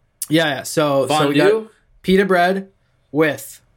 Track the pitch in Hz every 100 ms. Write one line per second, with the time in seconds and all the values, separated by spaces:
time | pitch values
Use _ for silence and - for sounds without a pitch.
0 | _ _ - 156 156 127 - 160 147 139
1 | 131 151 143 143 190 220 220 _ _ _
2 | - 190 196 180 180 196 190 _ _ _
3 | _ 143 156 123 - - _